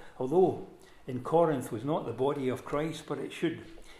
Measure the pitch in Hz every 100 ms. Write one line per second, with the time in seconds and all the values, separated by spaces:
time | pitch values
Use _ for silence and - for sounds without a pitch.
0 | - - 127 170 170 - - - - -
1 | - 123 - 160 165 135 123 113 135 175
2 | - 107 135 147 127 120 - 143 160 156
3 | - 135 151 - 165 - - - -